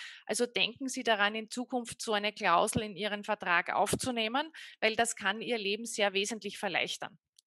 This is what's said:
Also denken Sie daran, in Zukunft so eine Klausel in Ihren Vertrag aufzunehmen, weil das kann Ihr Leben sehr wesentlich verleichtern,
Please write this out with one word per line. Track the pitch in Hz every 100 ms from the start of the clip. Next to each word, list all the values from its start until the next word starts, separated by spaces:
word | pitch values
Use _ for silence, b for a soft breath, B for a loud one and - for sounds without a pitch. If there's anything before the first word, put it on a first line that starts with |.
| B B -
Also | 220 240
denken | - - 240 269
Sie | 262
daran, | 240 208 202 220
in | 220
Zukunft | 247 247 254 233 -
so | -
eine | 208 208
Klausel | 208 196 170 208 247
in | 214 175
Ihren | 208 208
Vertrag | 208 208 190 175 -
aufzunehmen, | 127 202 - 262 233 220 254 320 B B B
weil | 220 220
das | 233
kann | - 202 214
Ihr | 220 233
Leben | 196 208 233
sehr | - 202
wesentlich | 190 208 226 202 -
verleichtern, | 202 156 147 - - - _ _